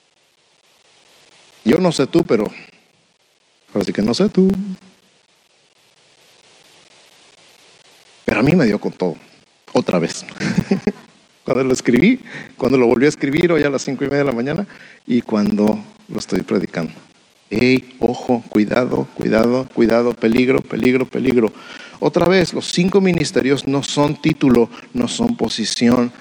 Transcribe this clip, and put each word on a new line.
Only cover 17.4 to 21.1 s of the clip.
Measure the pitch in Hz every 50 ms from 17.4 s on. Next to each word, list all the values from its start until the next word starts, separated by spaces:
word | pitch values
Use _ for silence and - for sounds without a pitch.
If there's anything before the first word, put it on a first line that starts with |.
| _ -
Ey, | 101 110 123 127 131 127 - - - -
ojo, | 117 113 123 - - - 127 117 - -
cuidado, | - 107 107 101 123 120 127 123 - 131 135 - -
cuidado, | - 110 113 110 110 113 120 123 131 131 131 -
cuidado, | - 117 107 110 117 120 123 113
peligro, | - - 113 110 127 127 131 131 139
peligro, | - - - 110 113 123 127 131 127
peligro. | 123